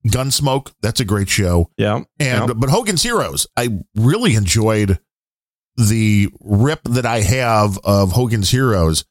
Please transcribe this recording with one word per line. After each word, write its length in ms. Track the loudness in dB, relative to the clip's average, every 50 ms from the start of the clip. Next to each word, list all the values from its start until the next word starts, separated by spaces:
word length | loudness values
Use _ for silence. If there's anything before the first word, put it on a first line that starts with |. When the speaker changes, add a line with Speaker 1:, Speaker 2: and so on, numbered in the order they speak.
| 0
Speaker 1:
Gunsmoke. 680 | 0 -2 0 -2 -2 -2 -2 0 0 -2 -2 -4 -8 _ _
That's 180 | -6 -4 -4 -4
a 60 | -2
great 240 | -2 -2 -2 -2 -2
show. 400 | -2 0 0 2 2 2 0 0 _
Speaker 2:
Yeah. 200 | -2 -2 -2 -2 -4 -6 _ _ _
Speaker 1:
And, 280 | -2 0 0 0 -2 -2
Speaker 2:
Yeah. 40 | -2
Speaker 1:
but 160 | -2 0 0
Hogan's 340 | 0 0 0 -2 -2 -2 -2
Heroes, 440 | -2 -2 -2 -2 -2 -4 -6 -8 -6 _
I 240 | -4 -4 -4 -4 -6 -10 _ _
really 400 | 0 2 2 2 2 2 2 2
enjoyed 640 | 2 0 0 0 0 0 0 0 0 2 0 0 -2 _ _ _ _ _ _ _ _ _ _ _ _ _ _ _
the 500 | 0 0 0 2 2 2 2 2 2 0 0 -4 -14
rip 420 | -4 0 2 2 2 2 0 -4 _
that 220 | -4 -4 -2 -2
I 160 | -2 -2 0
have 560 | 0 0 0 0 0 2 2 2 2 0 -2 -4 -2
of 260 | 0 2 2 2 2
Hogan's 380 | 2 0 0 0 0 -2 0 0
Heroes. 540 | 0 2 2 2 2 2 2 2 0 -2 -6 _